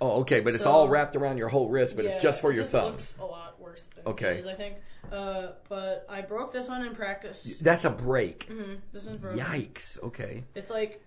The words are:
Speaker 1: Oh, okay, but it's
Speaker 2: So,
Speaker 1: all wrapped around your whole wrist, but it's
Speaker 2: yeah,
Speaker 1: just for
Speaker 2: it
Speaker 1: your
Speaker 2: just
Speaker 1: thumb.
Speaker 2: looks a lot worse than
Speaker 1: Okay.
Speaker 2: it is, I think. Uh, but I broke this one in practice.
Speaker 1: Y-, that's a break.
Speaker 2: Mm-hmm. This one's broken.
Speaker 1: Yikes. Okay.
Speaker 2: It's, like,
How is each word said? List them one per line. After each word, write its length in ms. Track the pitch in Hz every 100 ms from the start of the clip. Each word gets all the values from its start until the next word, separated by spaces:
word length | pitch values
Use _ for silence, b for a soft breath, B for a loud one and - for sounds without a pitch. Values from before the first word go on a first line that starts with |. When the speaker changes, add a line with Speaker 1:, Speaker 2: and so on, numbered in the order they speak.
Speaker 1:
Oh, 200 | 131 110
okay, 180 | 131 123
but 160 | 110 117
it's 80 |
Speaker 2:
So, 80 | -
Speaker 1:
all 160 | 156 143
wrapped 280 | 147 143 139
around 220 | 139 131
your 120 | 113
whole 200 | 135 117
wrist, 260 | 131 123 107
but 100 | 104
it's 100 | 95
Speaker 2:
yeah, 60 |
Speaker 1:
just 200 | 160 -
for 80 | 151
Speaker 2:
it 40 | 120
Speaker 1:
your 80 |
Speaker 2:
just 80 | 110
Speaker 1:
thumb. 140 | 127 101
Speaker 2:
looks 220 | - - -
a 60 | 190
lot 360 | 170 170 -
worse 280 | 170 - - -
than 120 | 113
Speaker 1:
Okay. 300 | 104 95 87
Speaker 2:
it 20 |
is, 80 | 190
I 60 | 190
think. 220 | 208 - b b -
Uh, 360 | 202 196 190 185 - -
but 380 | 196 190 185 -
I 120 | 196
broke 300 | 196 214 254
this 160 | 254 247
one 160 | 254
in 120 | 240 226
practice. 500 | 202 - 190 - -
Speaker 1:
Y-, 80 | -
that's 240 | 156 170 160
a 60 |
break. 560 | 113 123 131 90 - -
Speaker 2:
Mm-hmm. 240 | 220 196 202 -
This 120 | 208 208
one's 140 | 214
broken. 200 | 190 214 131
Speaker 1:
Yikes. 560 | 151 - - - -
Okay. 440 | 120 - 101 117 127 202
Speaker 2:
It's, 160 | 196
like, 280 | 220 214 -